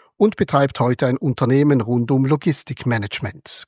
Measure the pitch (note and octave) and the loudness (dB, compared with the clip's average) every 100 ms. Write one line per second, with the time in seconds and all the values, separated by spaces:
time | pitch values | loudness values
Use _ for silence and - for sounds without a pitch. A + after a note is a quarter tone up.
0 | _ - G#3+ - F3+ C#3+ C#3 - B2 B2 | _ 0 0 2 0 2 2 0 0 2
1 | C3+ B2+ C#3+ B2 B2 C3+ D3 C#3 G#2+ B2 | 0 0 -2 0 2 4 4 2 2 0
2 | A#2+ C3+ C3+ D3 F3 C#3+ - C3 B2+ A#2 | 0 0 2 0 0 -2 -6 -6 -4 -2
3 | G#2+ - G#2+ D2+ - - | -4 -8 -10 -12 -16 -16